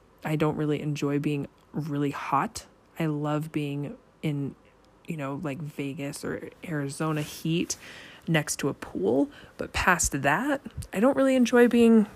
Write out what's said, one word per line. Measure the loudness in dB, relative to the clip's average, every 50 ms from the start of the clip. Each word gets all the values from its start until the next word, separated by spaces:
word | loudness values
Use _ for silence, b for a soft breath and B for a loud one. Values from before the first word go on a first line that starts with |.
| _ _ _ _ -6
I | -2 0
don't | 2 2 2 0
really | 0 0 0 0 -2
enjoy | -2 -4 -4 -2 -2 0 0 0
being | 0 -2 -2 -4 -4 -8 _ _ _ _
really | -8 -6 -6 -4 -2 -2 -2 -2
hot. | -2 -6 -4 0 0 0 0 -2 -6 -12 -16 -18 _ _ _ _ -6 -4
I | -2
love | -2 -2 -2 -2 -2 -2 -2 -4 -4
being | -4 -4 -4 -4 -4 -6 -6 -8 -10 -14 _ _ _ _
in, | -4 -2 -2 -2 -4 -6 -8 _ _ _ _ _ _ _ _ _ _
you | -10 -8
know, | -6 -6 -6 -6 -6
like, | -6 -6 -6 -6
Vegas | -8 -10 -8 -8 -8 -6 -6 -6 -8 -8 -8 -8 -8
or | -8 -8 -8 -10 -14 -16 -14 -10 -6
Arizona | -4 -4 -4 -4 -4 -4 -2 -2 -2 -2
heat | -4 -6 -8 -6 -2 -2 0 0 -2 -4 -6 -10 B B B B B B B B B B
next | 0 0 0 -2 -4
to | -4 -4 -4
a | -4
pool. | -6 -10 -10 -6 -2 0 2 2 2 2 0 B B B B B
But | B -8 -6
past | -4 0 2 2 2 2 2 -2 -2 0
that, | 2 2 2 2 0 -2 -2 -4 -6 -10 -12 -14 -12 -6
I | 0 2
don't | 2 4 4
really | 4 4 4 4
enjoy | 4 4 6 6 6 6 8
being | 8 8 8 8 8 8 6 4 -2